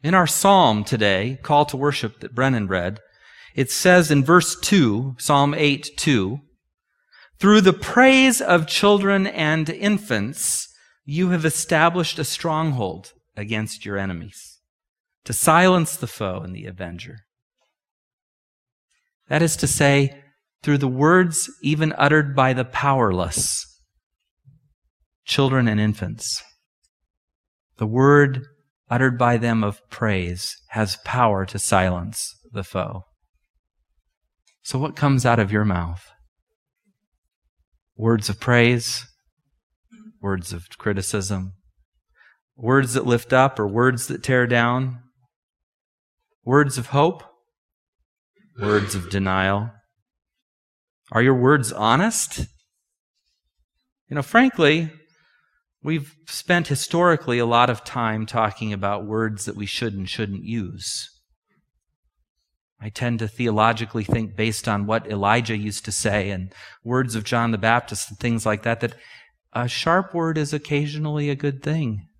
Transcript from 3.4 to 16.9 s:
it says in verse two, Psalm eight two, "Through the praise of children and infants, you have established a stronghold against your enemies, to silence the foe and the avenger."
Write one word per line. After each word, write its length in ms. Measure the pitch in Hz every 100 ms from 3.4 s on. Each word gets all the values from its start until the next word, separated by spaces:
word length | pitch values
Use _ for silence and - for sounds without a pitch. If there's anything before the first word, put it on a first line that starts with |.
| - -
it 160 | 127
says 400 | - 180 180 156
in 100 | 147
verse 320 | 135 175 -
two, 640 | - - 202 127 104 135 123
Psalm 340 | - 143 143
eight 380 | 147 147 139 - -
two, 420 | - 127 95 135 _ _ _ _ _ _ _ _ - _
"Through 220 | 190 214
the 100 | 190
praise 680 | - - - 262 262 262 240
of 280 | - 175 160
children 580 | - 202 202 196 196 185
and 420 | - 156 160 156
infants, 1000 | 180 208 202 - 110 104 151 - - - _ _ _
you 260 | - 151 185
have 140 | 180
established 760 | 156 - - 160 165 175 156 -
a 40 |
stronghold 920 | 147 - 170 156 160 131 98 85 - _ _ -
against 480 | 104 110 107 -
your 140 | 107 98
enemies, 600 | 98 87 82 - - - _ _ _ _ _ _
to 80 | -
silence 640 | 120 - 160 185 185 160 -
the 100 | 123
foe 320 | - 101 92
and 160 | 90
the 120 | 92 104
avenger." 500 | 92 87